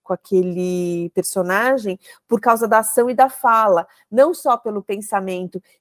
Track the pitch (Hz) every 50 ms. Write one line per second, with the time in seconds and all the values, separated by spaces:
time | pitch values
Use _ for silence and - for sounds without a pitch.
0 | _ - 185 - _ - 202 185 185 180 175 180 180 180 180 180 180 175 175 170
1 | 170 175 - 190 - - - 196 175 180 190 202 233 254 269 262 208 202 185 -
2 | _ - - _ _ - 233 208 - 240 233 220 233 214 220 220 220 - - 247
3 | 240 247 247 254 262 269 - - - 233 226 226 220 208 185 170 170 _ _ _
4 | _ - 208 240 277 330 339 - - 294 240 233 - 226 208 202 - - 202 208
5 | 208 - 220 196 190 190 185 180 185 180 - 185 _ _ _ _